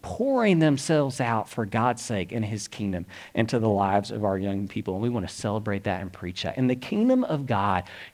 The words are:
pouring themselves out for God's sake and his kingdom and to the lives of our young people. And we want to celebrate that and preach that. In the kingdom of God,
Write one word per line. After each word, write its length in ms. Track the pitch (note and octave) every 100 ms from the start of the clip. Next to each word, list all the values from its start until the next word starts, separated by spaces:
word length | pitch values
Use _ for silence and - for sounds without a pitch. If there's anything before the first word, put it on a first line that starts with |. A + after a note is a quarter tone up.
pouring 580 | - - C4 C4 G#3+ E3+
themselves 600 | D#3 C3+ - D#3 C#3 B2+
out 300 | A#2+ A2+ -
for 160 | - G#2
God's 360 | A2 B2 A#2
sake 300 | - G#2 F2
and 140 | A#2 G#2+
his 240 | G#2+ -
kingdom 360 | - G#2 F2+ F2+ - -
and 160 | - A2+
to 100 | A#2+
the 80 | A2
lives 420 | G2+ G2 G2+ G2+
of 140 | A2
our 140 | G#2 G2
young 320 | G2 G2 G2+
people. 240 | A#2 A2+
And 100 | F#2
we 60 | A#2+
want 180 | A#2+ F2
to 60 |
celebrate 500 | - A2 G#2+ A2 G2
that 180 | G#2 F2+
and 120 | F#2
preach 300 | - F2+ F#2
that. 140 | - -
In 100 | B2+
the 100 | B2+
kingdom 480 | - G#3 B3 B3+ B3
of 200 | D3+ C3
God, 380 | G#2 G2+ F#2 F#2 - -